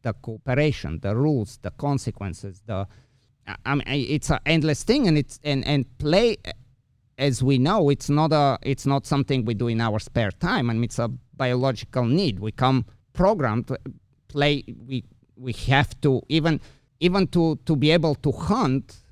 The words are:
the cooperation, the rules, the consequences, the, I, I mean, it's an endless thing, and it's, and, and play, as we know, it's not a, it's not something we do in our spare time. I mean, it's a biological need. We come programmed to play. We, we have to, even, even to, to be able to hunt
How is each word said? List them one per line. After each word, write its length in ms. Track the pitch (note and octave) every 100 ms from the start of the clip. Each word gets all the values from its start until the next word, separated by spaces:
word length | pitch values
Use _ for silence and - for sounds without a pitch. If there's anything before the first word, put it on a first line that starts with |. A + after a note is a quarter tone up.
the 120 | A#2
cooperation, 840 | A2 - A2 - B2+ D3+ - D2 E2
the 140 | G2 A2
rules, 420 | D3 C#3+ G#2 -
the 100 | F#2
consequences, 880 | - C#3+ C3+ - - G2 E2 G2+ F#2+ -
the, 220 | G2 G2 - _ _ _ _ -
I, 80 | - -
I 100 | C#3+
mean, 80 | -
it's 420 | C#3 B2 D3 -
an 100 | C#3+ C#3+
endless 380 | D#3+ D#3 D3
thing, 240 | - C4 A3
and 100 | D3+
it's, 220 | - -
and, 220 | D3 C#3 -
and 200 | C#3+ B2 -
play, 400 | D3 F3 A#3 - - - - _ _ _ _ -
as 260 | C#3 A#2+
we 140 | C3 C3+
know, 320 | C3+ G#3+ D3
it's 200 | C#3+ -
not 220 | D3 D#3
a, 280 | D#3 C#3+ B2+
it's 240 | - C#3 C#3
not 200 | C#3 -
something 400 | C#3 C3+ C3+ A2
we 80 | G#2+
do 120 | A#2+
in 140 | A2+
our 180 | A#2 G#2+
spare 320 | - - G#2+
time. 380 | - F3 G#3+ A#2+
I 40 |
mean, 120 | A2+ A#2
it's 140 | -
a 100 | A#2 B2+ _ -
biological 680 | C3 B2 C3+ A#2 - B2+ A#2
need. 340 | D3+ F#3 F#2+
We 120 | G#2+
come 340 | - C3 C3 A#2 - _
programmed 540 | - F#3 G#3+ B2+ A2 A#2+
to 120 | C3 - - _ _ _
play. 360 | C#3+ C#3+ D3 - - A#2+
We, 180 | C3 - _ _ -
we 180 | B2+
have 460 | A2+ - C3+ C#3 -
to, 200 | D3+ B2+ -
even, 320 | D#3+ D#3 D3+ - - _ _
even 280 | F3 F#3+ F#3
to, 300 | F3 E3 D#3 -
to 100 | D3+
be 160 | D3+
able 240 | E3+ D#3+ C#3+
to 160 | D3
hunt 680 | C3+ D#3 A3 E3 C3+ - - _